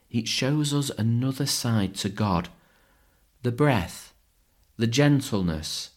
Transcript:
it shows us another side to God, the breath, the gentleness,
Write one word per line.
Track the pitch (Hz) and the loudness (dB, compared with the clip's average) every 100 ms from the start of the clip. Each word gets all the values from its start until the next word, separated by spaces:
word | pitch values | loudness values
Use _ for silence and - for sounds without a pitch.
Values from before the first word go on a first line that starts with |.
| _ | _
it | 117 113 | -4 -2
shows | - 131 151 147 | -2 0 0 0
us | 143 131 - | 0 -2 -2
another | 110 117 131 135 139 | 0 2 0 -2 -2
side | - 123 113 95 - | -2 0 0 0 -2
to | 104 | -6
God, | 98 107 87 85 - _ _ _ _ _ _ _ _ | -2 0 2 -2 -10 _ _ _ _ _ _ _ _
the | 123 | -4
breath, | 117 147 120 87 - - _ _ _ _ _ _ - | 2 4 4 0 -8 -20 _ _ _ _ _ _ -4
the | 117 | 0
gentleness, | 120 147 143 135 104 87 78 78 - - | 4 4 4 2 0 0 -2 -6 -8 -10